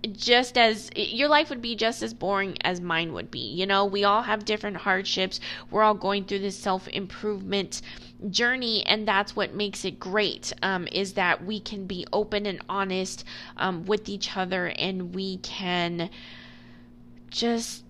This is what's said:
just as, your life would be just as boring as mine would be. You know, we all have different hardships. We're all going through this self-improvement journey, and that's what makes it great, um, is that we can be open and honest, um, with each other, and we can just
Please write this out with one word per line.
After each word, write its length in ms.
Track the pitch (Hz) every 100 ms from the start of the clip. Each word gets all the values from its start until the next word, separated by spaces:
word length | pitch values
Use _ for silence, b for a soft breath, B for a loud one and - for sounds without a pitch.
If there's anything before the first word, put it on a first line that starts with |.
| 220
just 440 | 196 - 240 254 247
as, 320 | 226 220 -
your 340 | - - 233 285
life 220 | 302 311
would 100 | 262
be 140 | 233
just 260 | 220 226 -
as 140 | 220
boring 420 | 233 185 196 196 -
as 180 | - 180
mine 320 | 175 165 165
would 160 | 113 -
be. 120 | -
You 260 | 117 156 190
know, 180 | 196 202
we 180 | 196
all 180 | 202 208
have 220 | 208 214
different 320 | 208 214 208 185
hardships. 640 | 202 190 196 190 185 - B B B
We're 140 | 208
all 120 | 214
going 300 | 208 190 202
through 140 | 190 202
this 180 | 196 190
self-improvement 1300 | 208 185 - - 190 - 214 202 190 202 185 - B B B B 208
journey, 560 | 180 240 254 240 214 -
and 200 | 214 214
that's 280 | 196 202
what 180 | - 196
makes 320 | 196 208 -
it 140 | 190 -
great, 540 | 185 208 196 - - -
um, 240 | 185 185 175
is 220 | - 196
that 300 | 196 180 160
we 140 | 180 220
can 280 | - 202 190
be 200 | 180 -
open 340 | 202 208 208 208
and 160 | 175 -
honest, 560 | 190 190 185 185 - B B B -
um, 280 | 185 175
with 240 | 180 208 208
each 280 | 196 - 196
other, 320 | 180 185 175
and 440 | - 185 185 180
we 260 | 185 190 185
can 680 | - - 185 180 170 170 165 B B B B B B B B - - - -
just 520 | - 233 233 233 -